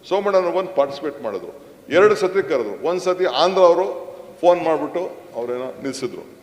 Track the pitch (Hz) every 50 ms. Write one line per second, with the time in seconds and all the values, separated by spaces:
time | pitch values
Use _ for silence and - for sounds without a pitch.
0 | _ - 180 196 202 202 196 190 180 175 165 185 185 - - - 139 143 - -
1 | 156 151 135 - 127 110 98 92 87 - - - - - - - - - 147 175
2 | 202 214 208 - 190 180 185 196 185 - 156 127 113 104 98 90 120 156 180 185
3 | 180 185 180 180 185 170 120 135 160 185 190 190 185 170 165 165 185 202 - -
4 | - - - - - - - - - 175 175 170 160 160 160 143 147 139 - 175
5 | 175 - - - - - - 117 120 120 123 123 127 131 123 - 135 139 127 -
6 | 131 117 101 87 78 - - -